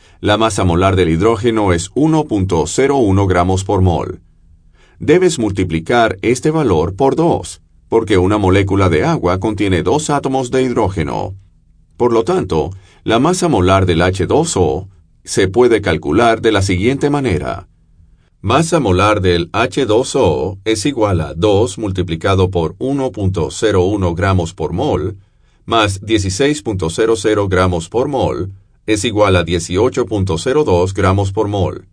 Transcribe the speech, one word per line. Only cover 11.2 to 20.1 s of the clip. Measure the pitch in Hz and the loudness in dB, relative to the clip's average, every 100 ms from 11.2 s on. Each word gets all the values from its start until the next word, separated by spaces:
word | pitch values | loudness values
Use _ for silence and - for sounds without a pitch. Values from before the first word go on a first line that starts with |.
| 95 - - _ _ _ _ - | -8 -12 -20 _ _ _ _ -2
Por | 120 | 0
lo | 113 | 2
tanto, | 113 185 120 80 76 98 - - | 0 -2 -2 -2 -2 -8 -20 -10
la | - 113 | -2 0
masa | 151 185 180 | 2 0 0
molar | 117 90 95 92 | 2 4 4 2
del | 82 | 2
H | 90 95 82 | 0 0 0
dos | 120 165 98 | 0 0 0
O | 80 73 95 - _ _ | 0 -2 -8 -18 _ _
se | - - 95 | -6 -2 0
puede | 110 123 110 | 4 4 4
calcular | 95 80 71 90 117 - | 0 -2 0 2 2 2
de | 113 | 2
la | 101 | 0
siguiente | 98 87 110 135 143 | 0 0 0 0 0
manera. | 147 131 78 65 50 - _ _ _ - _ _ _ | 0 -2 -2 -4 -10 -14 _ _ _ -20 _ _ _
Masa | 98 135 160 170 | -2 0 2 0
molar | 113 90 104 104 | 2 2 2 2
del | 95 87 82 | 2 0 0
H | 104 123 147 120 | -2 -2 -2 0
dos | 107 131 | 0 0